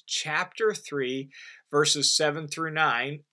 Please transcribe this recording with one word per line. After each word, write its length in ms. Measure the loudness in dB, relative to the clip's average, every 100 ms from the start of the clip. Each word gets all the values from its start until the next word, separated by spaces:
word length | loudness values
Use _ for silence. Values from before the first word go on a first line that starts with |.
| -6
chapter 640 | -6 -2 -2 -4 0 0
three, 560 | 0 -6 -4 -2 -4 -6 -14 -20 -20 -2
verses 420 | 2 4 4 2
seven 320 | 4 2 0 -6
through 260 | -6 -2
nine. 520 | 2 2 2 -2 -6 _